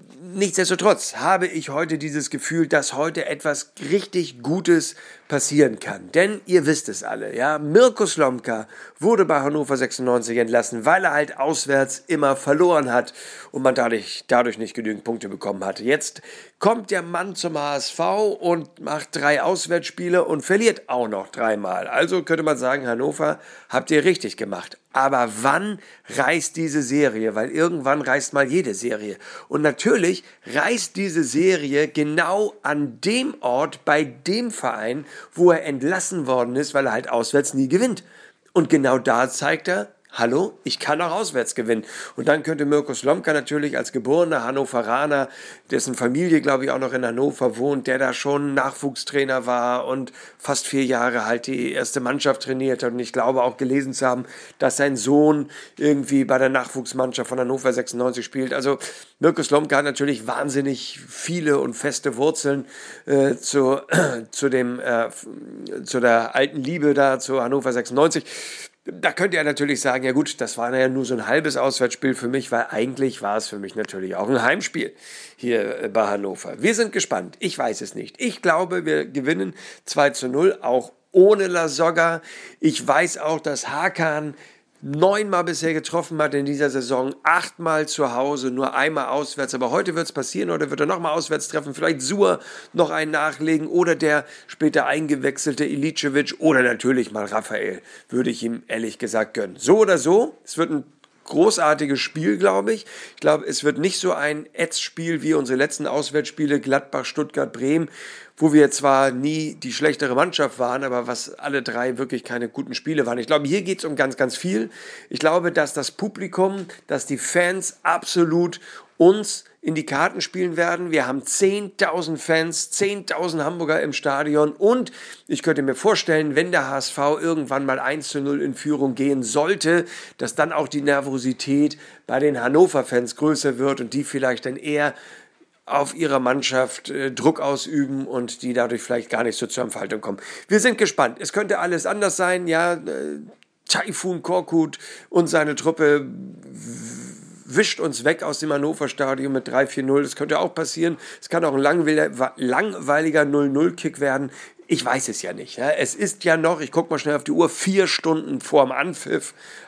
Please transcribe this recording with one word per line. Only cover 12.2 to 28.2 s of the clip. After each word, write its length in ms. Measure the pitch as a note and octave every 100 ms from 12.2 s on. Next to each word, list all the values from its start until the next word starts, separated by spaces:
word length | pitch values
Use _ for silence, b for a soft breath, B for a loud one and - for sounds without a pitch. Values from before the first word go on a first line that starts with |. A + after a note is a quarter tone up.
| C#3+ C3+
verloren 560 | C#3+ D3 F3 D#3+ B2+
hat 220 | B2 A#2+ B B B B
und 100 | -
man 140 | C3 B2+
dadurch, 480 | A#2+ A2+ G2+ - -
dadurch 300 | B2 A#2+ A2
nicht 160 | A2
genügend 300 | - A2 G#2+
Punkte 260 | - A#2 G2+
bekommen 340 | G2 G2+ G2
hatte. 200 | F#2+ G2
Jetzt 400 | A2+ D3+ - - B B B _
kommt 320 | G3+ A#3 G3
der 140 | G3
Mann 320 | E3+ F3 F#3+ F3
zum 240 | E3+ D#3
H 180 | C#3+ C#3+
S 120 | -
V 380 | - E3+ G3 G#3+
und 500 | F3+ F3 E3+ D3+ -
macht 300 | C#3+ D3+ - D3+
drei 280 | C#3+ D3
Auswärtsspiele 800 | C3 F#3 D#3 E3+ D3+ - F3 F3 -
und 160 | D#3
verliert 480 | - G3 A3+ - -
auch 180 | B2+ A2+
noch 200 | G2+ F#2
dreimal. 600 | - A2+ G#2 F#2+ F#2 F#2+
Also 360 | - E3+ F#3
könnte 180 | - E3
man 160 | D#3 C3+
sagen, 300 | B2+ C#3 B2+
Hannover, 520 | A#2 C#3+ D3 D3+ D#3 B B B
habt 220 | B2+ C3
ihr 120 | D3+
richtig 320 | E3 F3 G#2 -
gemacht. 440 | G2+ F#2 - - _
Aber 360 | C3 C3+ C3 A#2+ G#2+
wann 340 | C3 D#3 G#3 G3+ B B -
reißt 480 | C#3 C3 E3 - D#3+
diese 260 | D#3+ D3
Serie? 540 | B2 C#3+ C#3 A2 A2 G#2
Weil 160 | A#2+
irgendwann 500 | - E3+ E3+ C3 D3
reißt 320 | C3 C#3